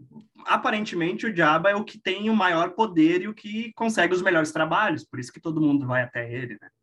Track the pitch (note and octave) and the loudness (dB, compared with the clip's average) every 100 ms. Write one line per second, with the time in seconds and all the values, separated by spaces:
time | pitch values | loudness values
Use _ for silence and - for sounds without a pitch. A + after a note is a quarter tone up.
0 | - - - _ - G#3+ C4 A3 G#3 F3 | -20 -20 -20 _ -2 0 0 -2 -4 -2
1 | E3 - A3+ E3+ D#3 D#3+ F#3+ G3+ G#3 - | -2 -2 -4 2 4 4 2 0 -4 -8
2 | - F#3 G#3+ A3 F#3 E3 F3 - A3 E3+ | -6 -2 0 2 2 2 0 0 0 4
3 | D#3 F3+ G3+ G#3+ G#3 G#3+ A3+ - A3+ A3 | 4 4 -2 -10 -10 -8 -8 -4 -2 2
4 | E3+ F3+ F3+ E3 D#3 D#3+ D#3+ F3 G#3 D3 | 2 2 2 2 0 -2 0 2 0 -2
5 | - B2 B2 - E3 D#3 D#3 C#3+ C3 B2+ | -6 -12 -12 -10 -6 0 2 2 0 -2
6 | B2 B2 A#2 A#2+ B2 G#2+ - _ | -2 -6 -8 -8 -8 -12 -18 _